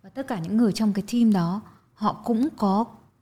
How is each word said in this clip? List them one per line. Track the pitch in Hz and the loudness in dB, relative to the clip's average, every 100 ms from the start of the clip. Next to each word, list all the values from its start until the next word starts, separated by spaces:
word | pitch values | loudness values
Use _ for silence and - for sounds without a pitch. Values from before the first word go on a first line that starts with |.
Và | - | -14
tất | 262 269 | -12 -8
cả | 220 | -6
những | 165 214 | -2 2
người | 240 | 2
trong | - 220 | 2 0
cái | 196 202 | 0 -2
team | 240 226 | 2 4
đó | 202 170 196 - - _ | 4 0 -4 -10 -20 _
họ | _ 214 - - | _ -4 -4 -4
cũng | 226 285 - | -2 -2 0
có | 202 196 233 - _ _ | 0 0 -2 -8 _ _